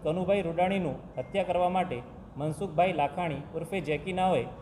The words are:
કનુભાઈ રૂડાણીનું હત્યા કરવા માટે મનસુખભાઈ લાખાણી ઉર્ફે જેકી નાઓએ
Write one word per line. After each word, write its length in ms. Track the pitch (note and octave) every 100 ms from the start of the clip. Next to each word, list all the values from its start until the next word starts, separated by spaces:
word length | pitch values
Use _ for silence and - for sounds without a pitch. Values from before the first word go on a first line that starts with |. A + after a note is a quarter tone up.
કનુભાઈ 380 | D#3 F3 F3+ G3+
રૂડાણીનું 540 | E3+ E3 F#3 G3 E3+ B2+ - -
હત્યા 260 | B2+ G3
કરવા 260 | F3+ F3 F3+
માટે 320 | F#3 F3 A#2+ A#2+ - - -
મનસુખભાઈ 560 | D3+ D3+ G3+ D#3 F3+
લાખાણી 420 | D#3+ C#3+ D#3+ F3 C#3
ઉર્ફે 460 | C#3+ E3 E3 G3
જેકી 320 | D3 D3 F#3+
નાઓએ 300 | F#3 F#3 E3 A#2 -